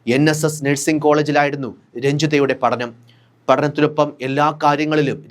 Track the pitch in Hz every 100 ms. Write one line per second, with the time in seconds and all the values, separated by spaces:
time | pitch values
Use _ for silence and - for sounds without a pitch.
0 | 113 113 156 151 156 151 139 143 160 156
1 | 151 151 147 147 143 143 120 - _ 123
2 | 139 147 151 147 135 127 120 120 120 117
3 | _ _ _ _ - 131 151 147 151 151
4 | 147 147 131 139 151 151 147 147 151 151
5 | 139 104 -